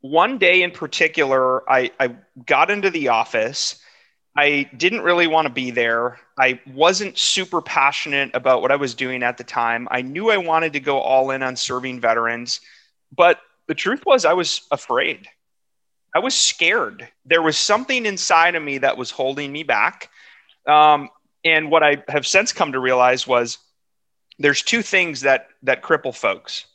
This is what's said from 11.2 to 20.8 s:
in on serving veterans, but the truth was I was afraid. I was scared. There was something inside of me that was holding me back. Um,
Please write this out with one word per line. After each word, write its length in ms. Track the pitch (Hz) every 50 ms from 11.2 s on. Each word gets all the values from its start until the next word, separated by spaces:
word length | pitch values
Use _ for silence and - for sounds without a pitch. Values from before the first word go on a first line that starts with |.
| 131 135
in 120 | 135 135
on 140 | 135 131 131
serving 440 | 123 - - 127 127 123 131 127 123
veterans, 600 | 117 113 113 113 117 117 117 117 120 120 - - _ - - _ _ _ _ _ _ _ 143
but 260 | - 175 175 165 - _ _ _ _ _
the 80 | - 160
truth 300 | - - 190 247 294 -
was 180 | - 277 254 180
I 100 | 151 165
was 280 | 185 175 - - - _ _
afraid. 580 | 147 135 - - 123 123 156 180 139 - - - _ _ _ _ _ _ _ _ _ _ _ _ _ _ _ _ -
I 40 | 165
was 140 | 202 262 262
scared. 760 | - - - - - 170 165 202 226 151 107 104 - - - _ _ _
There 180 | 131 160 170
was 160 | 165 160 147 -
something 480 | - - 208 226 262 - 262 254 233
inside 480 | 214 196 180 - - 185 165 165 175 175
of 80 | 165
me 160 | 151 143 139 135
that 180 | 131 135 -
was 140 | 127 127 -
holding 420 | - - 135 131 139 143 147 139
me 120 | 139 151 165
back. 460 | - 120 107 113 - - - - _ _ - - - - _ _ _ _ _ _
Um, 440 | 143 151 151